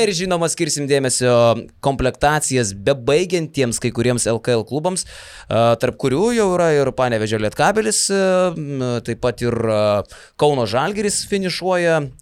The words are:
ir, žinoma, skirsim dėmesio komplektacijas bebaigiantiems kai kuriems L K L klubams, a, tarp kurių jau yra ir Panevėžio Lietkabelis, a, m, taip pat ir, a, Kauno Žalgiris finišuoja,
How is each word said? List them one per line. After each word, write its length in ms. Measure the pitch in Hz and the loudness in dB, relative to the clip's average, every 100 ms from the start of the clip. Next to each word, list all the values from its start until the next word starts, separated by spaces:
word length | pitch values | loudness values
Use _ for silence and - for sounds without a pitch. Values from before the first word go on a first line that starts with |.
ir, 80 | 220 | 2
žinoma, 360 | 170 185 175 165 | 0 -2 0 0
skirsim 360 | - 165 147 | -2 -4 -2
dėmesio 480 | 139 139 131 - 127 120 117 113 - - | 0 0 2 0 2 4 4 2 -4 -6
komplektacijas 920 | 139 127 127 - 147 151 - 127 110 | -2 0 -2 0 0 0 0 -2 -2
bebaigiantiems 1040 | 98 98 139 120 147 185 180 156 - 123 110 | -2 -2 0 2 2 2 -2 -2 -2 0 0
kai 100 | 120 | -2
kuriems 360 | 117 117 120 107 | 0 0 0 0
L 100 | 113 | -2
K 120 | - | 0
L 120 | 117 | 0
klubams, 420 | 107 139 170 185 - - - - - | 0 -4 -4 -4 -8 -14 -20 -16 -4
a, 260 | 110 117 117 | 2 2 2
tarp 200 | 123 113 | 0 0
kurių 380 | 135 135 220 | 0 2 2
jau 120 | 233 202 | 2 2
yra 160 | 175 170 | 2 2
ir 180 | 147 135 | 2 2
Panevėžio 480 | - 127 113 107 110 | 0 0 0 0 -2
Lietkabelis, 600 | 107 - 151 208 220 208 - | -2 0 0 2 0 -2 0
a, 420 | 196 190 185 185 | 0 2 2 0
m, 320 | 165 143 139 127 120 | -2 -6 -4 -4 -4
taip 220 | 117 113 | -4 -4
pat 160 | 127 117 | -2 -2
ir, 160 | 120 113 113 | -2 0 0
a, 300 | 107 104 104 92 - - - | 2 2 2 -2 -12 -20 0
Kauno 300 | 151 139 110 | 2 2 0
Žalgiris 540 | 117 156 208 208 - - | 0 -2 -2 -4 -4 -4
finišuoja, 720 | 202 185 - 180 180 170 160 139 - | -4 -2 -4 -2 0 2 0 -2 -8